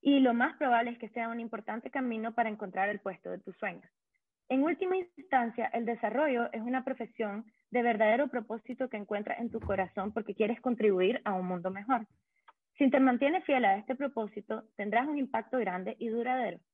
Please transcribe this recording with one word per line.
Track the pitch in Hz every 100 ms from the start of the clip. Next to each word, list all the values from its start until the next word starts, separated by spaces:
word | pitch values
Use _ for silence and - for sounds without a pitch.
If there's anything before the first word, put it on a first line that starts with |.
Y | - 277
lo | 262
más | 233 262 -
probable | 277 233 240
es | 240
que | 214
sea | - 226
un | 233
importante | 226 214 214 214 262
camino | 277 254 226 220
para | 226 226
encontrar | 214 208 190 202
el | 208
puesto | 196 185 180
de | 180
tus | 202 185
sueños. | 208 175 - _ _ _ _ _ _
En | 262
última | 294 349 370 370
instancia, | 359 - - 262 233 226 226
el | -
desarrollo | 226 233 214 220 302 240 233
es | -
una | 226 262
profesión | 254 262 226 _ 220 202 226 _ _
de | 247
verdadero | 240 220 214 233 285
propósito | 254 220 226 - 247 254
que | 214
encuentras | 202 208 214 226
en | 233
tu | 233
corazón | - 196 185 - 196
porque | 214 208 202
quieres | 214 233
contribuir | 254 233 214 190 185 247
a | 214
un | 190 180
mundo | 180 175
mejor. | 190 208 254 220 _ _ _ - _ _ _
Si | 277
te | 277
mantienes | 262 247 277 359
fiel | 359 269
a | 220 196
este | 208 254
propósito, | 277 269 208 208 202 220 220 -
tendrás | 208 214 277
un | 294
impacto | 269 220 220 262
grande | 202 180 185 -
y | 233
duradero. | 226 233 254 220 175 _